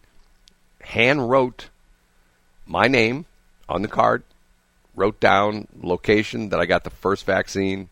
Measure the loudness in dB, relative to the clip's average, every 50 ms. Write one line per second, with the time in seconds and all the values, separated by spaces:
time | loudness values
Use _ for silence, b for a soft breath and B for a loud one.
0 | _ _ _ -20 -20 _ _ _ _ _ _ _ _ _ _ _ -18 -8 -2 0
1 | 2 2 2 0 0 0 2 2 0 0 -4 -10 -20 -20 _ _ _ _ _ _
2 | _ _ _ _ _ _ _ _ _ _ _ -20 -14 -6 -2 2 2 2 4 2
3 | 2 0 -2 -4 -10 _ _ _ _ _ _ _ _ -6 -4 -4 -4 -4 0 0
4 | 2 2 2 0 -4 _ _ _ _ _ _ _ _ _ _ _ _ _ _ -2
5 | -2 -2 0 2 4 4 4 4 2 0 -2 -6 -10 -14 -16 -10 -6 -4 -4 -2
6 | 0 2 2 2 2 -2 -6 -8 -6 -4 -2 -2 0 0 0 -2 -2 -4 -12 -6
7 | -4 -2 -2 -2 -2 -2 -2 -2 -2 -4 -4 -2 -2 -2 -2 -6 -8 -12